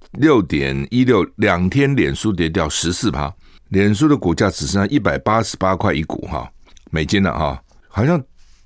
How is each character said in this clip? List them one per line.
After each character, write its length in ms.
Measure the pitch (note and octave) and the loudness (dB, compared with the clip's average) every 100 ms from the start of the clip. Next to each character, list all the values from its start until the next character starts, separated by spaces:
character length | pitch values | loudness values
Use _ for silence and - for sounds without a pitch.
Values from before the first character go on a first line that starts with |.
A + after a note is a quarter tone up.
| - | -12
六 280 | - D3+ B2+ | 0 4 4
点 480 | D#2+ C#2+ C2+ C2+ C#2 | 2 -2 -2 -4 -2
一 120 | A#2+ | 0
六， 240 | B2+ G#2+ E2+ - | 4 2 0 0
两 300 | G#2 F2 F#2 | 0 2 0
天 280 | C3+ C#3 C3+ | 2 2 2
脸 180 | D2 | 0
书 180 | C#2 A2 | 0 -2
跌 160 | F2 D#2+ | 0 -2
掉 220 | F2+ D#2 | -2 -2
十 240 | - E2+ | -2 -2
四 160 | F#2 A2 | -2 -2
趴。 240 | C#2+ C#2+ - - - _ | -2 -6 -8 -20 -20 _
脸 220 | F#2+ G#2 | 0 2
书 160 | G#2 D3+ | 2 2
的 80 | C#3 | 2
股 200 | F2+ E2 | 0 0
价 160 | G2+ | 0
只 160 | - C#2 | 0 -2
剩 120 | F#2+ | -2
下 80 | G2+ | 0
一 120 | C#3+ | 0
百 180 | G2 D2+ | 0 -2
八 240 | - A2 | 0 0
十 160 | A2 - | -2 -2
八 180 | F#2+ F#2 | -2 0
块 160 | G2+ | 0
一 120 | D2+ | -2
股 240 | D#2+ - - | -4 -8 -8
哈， 200 | D2+ A#1+ - - - - | -10 -10 -16 -20 -20 -6
美 140 | D#2+ D2+ | -4 0
金 160 | G2+ | 0
了 100 | F#2+ A#1 | 0 0
哈， 240 | D2+ C2+ - - _ | -4 -4 -12 -20 _
好 160 | - | -2
像 160 | C3 F3 - - - - | 0 0 -4 -16 -20 -20